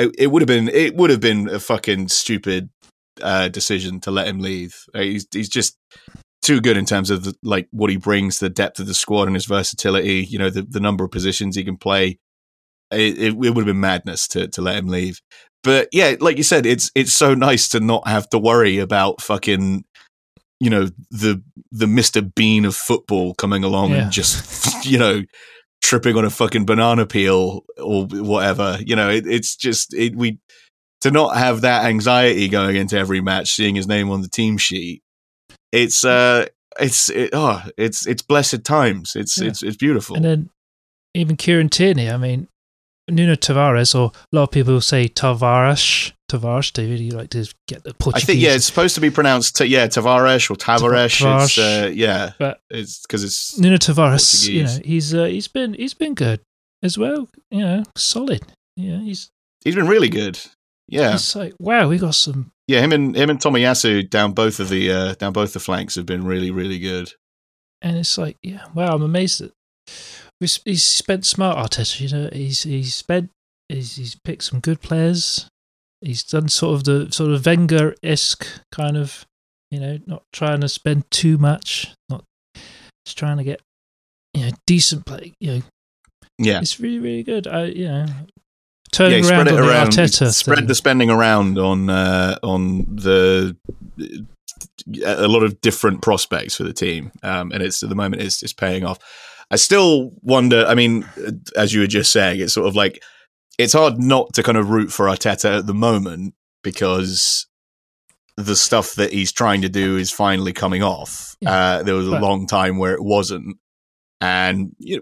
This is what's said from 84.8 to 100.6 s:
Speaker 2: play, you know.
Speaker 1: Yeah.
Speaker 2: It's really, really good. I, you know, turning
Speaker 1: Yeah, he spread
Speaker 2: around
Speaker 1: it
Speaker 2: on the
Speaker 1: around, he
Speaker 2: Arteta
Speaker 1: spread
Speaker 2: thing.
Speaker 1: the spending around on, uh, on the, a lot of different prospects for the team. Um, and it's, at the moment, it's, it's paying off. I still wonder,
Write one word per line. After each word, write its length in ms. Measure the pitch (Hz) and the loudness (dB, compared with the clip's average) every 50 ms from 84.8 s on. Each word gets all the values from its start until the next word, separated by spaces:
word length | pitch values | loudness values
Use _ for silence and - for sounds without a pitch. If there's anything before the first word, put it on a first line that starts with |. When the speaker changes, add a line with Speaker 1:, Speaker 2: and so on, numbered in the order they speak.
| - - 156 147 - | 2 2 0 -4 -8
Speaker 2:
play, 280 | - 127 - - 175 - _ | -12 -14 -16 -16 -18 -14 _
you 120 | 196 147 123 | -8 -6 -4
know. 60 | 123 - - _ _ _ _ _ _ _ _ _ _ _ _ _ - | -6 -6 -8 _ _ _ _ _ _ _ _ _ _ _ _ _ -2
Speaker 1:
Yeah. 200 | 110 107 - 165 | 0 0 0 0
Speaker 2:
It's 180 | 180 - - - | -2 -4 -6 -6
really, 200 | 233 233 240 233 | -6 -6 -6 -6
really 240 | 233 240 233 233 226 | -6 -6 -6 -6 -6
good. 240 | - 226 208 180 - | -6 -6 -6 -6 -6
I, 180 | 165 165 170 | -6 -6 -6
you 220 | 170 - 180 180 165 | -6 -6 -8 -6 -6
know, 180 | 139 143 151 151 139 135 156 - _ _ _ _ _ _ _ _ _ _ _ _ | -4 -4 -4 -4 -6 -10 -12 -16 _ _ _ _ _ _ _ _ _ _ _ _
turning 200 | - - 185 180 180 | 2 4 6 6 8
Speaker 1:
Yeah, 40 | 180 | 6
he 60 | 175 | 6
spread 240 | 175 180 170 165 147 | 6 6 6 6 6
Speaker 2:
around 0 | |
Speaker 1:
it 60 | - | 6
Speaker 2:
on 80 | 120 | 6
the 60 | - 127 | 6 6
Speaker 1:
around, 240 | 123 120 117 110 107 | 6 6 4 4 4
he 60 | 175 | 4
Speaker 2:
Arteta 320 | 175 - - - 135 120 110 | 4 4 4 2 2 2 2
Speaker 1:
spread 240 | - - 143 143 147 | 2 2 2 2 2
Speaker 2:
thing. 80 | 131 117 | 2 2
Speaker 1:
the 80 | 127 | 0
spending 340 | - - 139 131 127 120 113 | 2 2 2 4 4 4 4
around 480 | 113 113 113 110 107 104 98 95 98 95 | 6 6 6 6 6 4 4 2 2 2
on, 320 | 95 95 95 95 95 95 | 2 2 2 0 0 0
uh, 480 | 92 95 95 92 92 92 92 92 92 - - | 2 2 2 2 2 2 2 0 -2 -2 -4
on 420 | 95 95 92 92 95 92 95 92 - | -2 -2 0 0 -2 -2 -2 -4 -4
the, 640 | 104 104 95 95 95 92 92 92 95 92 92 92 87 - _ - - - - - - - 78 - - - 220 - - _ _ - - - - - _ - - - - - - | -6 -4 0 4 4 6 6 6 4 2 0 -2 -4 -8 _ -16 -16 -16 -18 -18 -14 -14 -14 -12 -12 -14 -16 -18 -20 _ _ -20 -20 -20 -20 -20 _ -20 -14 -14 -10 -6 -4
a 220 | 95 104 - 104 104 | -2 0 0 2 4
lot 160 | 110 113 110 | 4 4 2
of 180 | 107 101 - | 2 0 0
different 400 | - 113 - - - 104 92 95 | 0 0 0 2 0 0 0 0
prospects 540 | - 110 101 92 - - - - - - - - | 0 0 0 0 0 -2 -4 -6 -6 -6 -8 -6
for 60 | - | -6
the 100 | 82 - | -8 -6
team. 380 | - - 92 82 80 69 - - - | -4 -4 -4 -4 -6 -8 -12 -16 -12
Um, 300 | - 98 92 92 90 85 | -8 -6 -6 -6 -6 -6
and 120 | - 98 92 | -6 -6 -6
it's, 200 | 92 90 - 107 | -6 -6 -6 -6
at 60 | 107 | -6
the 60 | 98 | -4
moment, 260 | 101 101 95 95 90 | -4 -4 -4 -4 -4
it's, 220 | - 95 - - - | -6 -6 -6 -6 -8
it's 100 | - - | -10 -8
paying 300 | - 98 92 92 95 92 | -4 -4 -4 -2 -4 -4
off. 160 | 87 92 - _ - - - - - - - - - | -6 -8 -10 _ -20 -20 -20 -20 -20 -20 -20 -8 -2
I 40 | - | 0
still 560 | - - - 190 202 190 170 156 135 127 127 - - | 0 2 4 4 6 6 6 4 4 2 -2 -8 -8
wonder, 440 | - 120 131 131 123 123 120 113 | 0 2 4 4 6 6 6 6